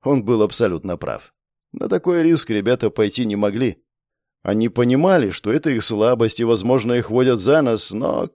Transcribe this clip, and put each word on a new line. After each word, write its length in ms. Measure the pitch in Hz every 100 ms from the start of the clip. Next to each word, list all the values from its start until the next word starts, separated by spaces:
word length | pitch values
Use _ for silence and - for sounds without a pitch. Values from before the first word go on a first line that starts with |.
он 200 | 135 139
был 180 | 107 117
абсолютно 560 | 107 - 107 85 95 87
прав. 360 | - 52 - _ _ _ _
На 180 | - -
такой 340 | 185 180 175
риск 260 | 165 160 -
ребята 400 | 107 101 123 107
пойти 360 | - 104 - 113
не 100 | 101
могли. 480 | 104 107 127 - _ _ _ _ _ _
Они 280 | - 107 113
понимали, 600 | - 123 131 180 180 104
что 220 | - 101
это 180 | 147 156
их 140 | 117
слабость 560 | - 107 113 120 113 -
и, 40 |
возможно, 500 | 117 110 110 131 113
их 160 | 120 -
водят 300 | 120 127 117
за 220 | 98 156
нос, 300 | 131 110 -
но 380 | 104 135 - 87